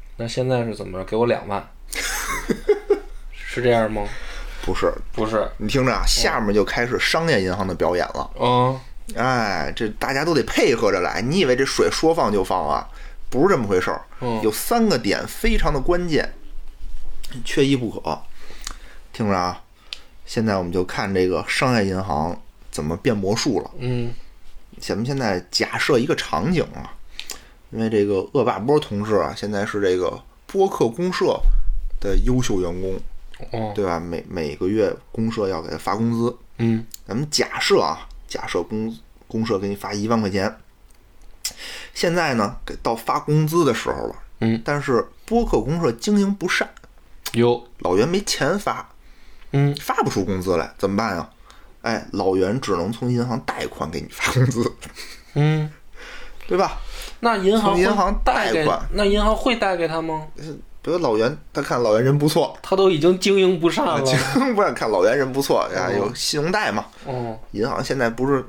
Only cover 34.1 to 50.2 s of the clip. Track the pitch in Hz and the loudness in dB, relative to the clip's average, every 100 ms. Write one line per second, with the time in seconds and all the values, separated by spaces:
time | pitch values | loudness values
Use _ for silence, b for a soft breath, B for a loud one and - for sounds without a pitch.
34.1 | 85 - 87 76 76 92 107 95 - - | -8 -6 -4 -4 -2 0 2 2 0 -8
35.1 | - 113 113 98 85 82 78 - 104 117 | -4 -2 0 -2 -2 -4 -6 -2 0 0
36.1 | 117 117 - - - 117 113 113 - - | 0 -2 -2 -12 -2 0 0 -4 -14 -8
37.1 | 110 151 - 110 - - 202 80 78 - | -6 -2 -2 -2 -2 2 4 2 -2 -8
38.1 | - - - - 90 85 110 113 113 - | -16 -10 -8 -4 -4 -2 -4 -4 -8 -16
39.1 | - - 110 113 98 101 101 98 104 107 | -20 -8 -4 0 0 -2 -4 -6 -4 0
40.1 | 117 104 98 101 - - - - - - | 2 2 0 -2 -4 -20 -20 -20 -20 -20
41.1 | - - - - B B B B - 180 | -20 -20 -12 -12 B B B B -2 2
42.1 | 170 160 120 104 - - - 135 113 - | 2 2 2 0 -2 -10 -4 -2 -2 0
43.1 | 143 147 151 156 170 139 113 - 69 - | -2 2 2 4 4 4 2 -2 -2 -4
44.1 | - - - 113 113 151 147 139 117 - | -8 -12 -2 0 0 0 -2 2 0 0
45.1 | - - 233 226 135 120 170 151 - - | -8 0 0 2 0 0 0 0 0 2
46.1 | 208 196 202 180 - - - - - - | 2 2 0 -2 -2 -2 -8 -20 -20 -20
47.1 | - - 117 120 120 - - 90 92 151 | -14 -4 2 4 2 -4 -4 0 2 2
48.1 | 190 202 - 143 202 220 214 - - b | 0 -2 -2 0 0 -2 -4 -8 -18 b
49.1 | b b b b 139 143 143 - 165 143 | b b b b 2 2 0 -2 0 0
50.1 | 110 | 0